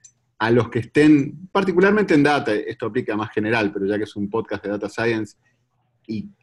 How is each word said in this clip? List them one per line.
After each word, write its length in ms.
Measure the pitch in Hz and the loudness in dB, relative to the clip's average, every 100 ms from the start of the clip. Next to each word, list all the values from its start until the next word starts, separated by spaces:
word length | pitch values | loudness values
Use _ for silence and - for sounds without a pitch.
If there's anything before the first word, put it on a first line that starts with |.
| - _ _ - | -20 _ _ -4
a 120 | 110 | 2
los 180 | 120 110 | 2 2
que 120 | 120 | -2
estén, 680 | - 147 151 147 135 - - | -2 4 6 6 2 -8 -4
particularmente 640 | 196 190 170 196 214 190 | -2 0 2 4 4 2
en 120 | 156 | 4
data, 280 | 143 143 113 | 4 2 0
esto 340 | 107 - - 113 | -2 -4 -8 -6
aplica 300 | 120 113 107 | -6 -4 -4
más 140 | 107 | -4
general, 400 | 110 104 117 101 | -4 -2 0 -2
pero 140 | 101 98 | -2 -2
ya 100 | 104 | -2
que 80 | |
es 120 | 104 104 | -4 -8
un 120 | 98 | -6
podcast 340 | 113 101 104 | -6 -6 -8
de 60 | 98 | -6
data 180 | 104 98 | -6 -8
science, 480 | - 117 113 107 _ _ _ _ _ _ _ - | -4 -2 -2 -6 _ _ _ _ _ _ _ -10
y, 220 | 104 - _ | -10 -10 _